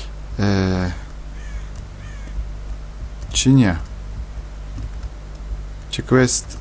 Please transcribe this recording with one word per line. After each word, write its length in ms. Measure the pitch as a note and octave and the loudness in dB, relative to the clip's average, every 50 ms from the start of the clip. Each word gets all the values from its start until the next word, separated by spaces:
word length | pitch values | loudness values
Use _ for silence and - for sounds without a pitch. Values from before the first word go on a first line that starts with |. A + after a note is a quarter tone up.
| - - - - - - - - | -6 -8 -10 -10 -10 -8 -2 2
Е... 520 | G2+ G2+ G2 G2 F#2+ F#2 F#2 F#2 F2+ F2+ F2 - - - - - - - - - - - - - - - - - - - - - - - - - - - - - - - - - - - - - - - - - - - - - - - | 2 4 4 6 4 4 4 2 2 0 -2 -4 -8 -10 -10 -10 -10 -10 -10 -8 -8 -6 -6 -6 -6 -8 -10 -10 -10 -10 -10 -12 -10 -10 -8 -8 -8 -6 -4 -4 -4 -4 -6 -8 -6 -8 -8 -8 -8 -10 -10 -8 -8 -8 -8 -8 -8 -4
Чи 180 | - - - C3 | 0 4 8 8
ні? 220 | C3+ C3+ A#2+ G2 E2+ D#2+ - - - - - - - - - - - - - - - - - - - - - - - - - - - - - - - - - - - - - - - - - - | 10 10 10 8 6 2 -2 -4 -8 -10 -8 -8 -6 -6 -8 -8 -8 -10 -10 -10 -10 -10 -10 -8 -8 -6 -6 -6 -6 -6 -8 -8 -8 -10 -12 -12 -12 -10 -6 -6 -6 -6 -6 -8 -8 -10 -10 -8
Чи 120 | - - | -6 -4
квест 420 | B2+ - B2+ C3 B2+ A#2+ - - - - - - | 2 6 6 8 8 8 6 2 2 -2 -8 -2